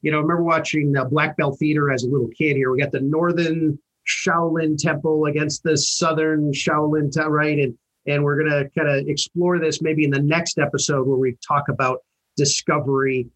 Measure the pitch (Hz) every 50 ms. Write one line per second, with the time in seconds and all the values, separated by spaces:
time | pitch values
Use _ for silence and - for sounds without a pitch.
0 | - 156 147 151 156 160 170 170 170 165 165 160 151 - - 156 147 143 139 139
1 | 127 127 135 151 151 147 147 - 151 143 139 - 156 151 151 151 147 143 135 123
2 | 113 127 143 139 120 107 - _ 151 151 143 135 135 127 127 131 143 139 - 135
3 | 131 139 151 156 170 175 170 170 170 165 160 165 160 156 147 - _ _ _ _
4 | _ - - - - 185 165 170 170 165 160 165 160 156 151 147 160 170 147 143
5 | - 160 156 151 156 147 143 151 151 143 - - _ 165 156 151 - - - -
6 | 175 165 160 156 156 156 156 151 151 147 139 139 - 170 160 151 151 151 151 156
7 | 147 139 131 160 151 151 151 151 147 151 151 143 139 127 117 _ _ _ _ _
8 | _ 143 147 147 147 143 143 139 156 151 147 143 135 139 _ 170 143 147 139 135
9 | 123 147 151 147 - - _ 170 175 180 180 175 160 156 147 - 156 156 156 151
10 | 151 143 139 139 143 147 160 170 170 - - - 147 143 - 165 - - 147 135
11 | 131 135 135 127 131 127 120 _ - - 147 143 143 - 139 - 135 127 127 127
12 | _ _ _ _ _ _ _ - 147 139 - - - - 156 147 143 135 139 135
13 | 135 135 131 127 123 123 _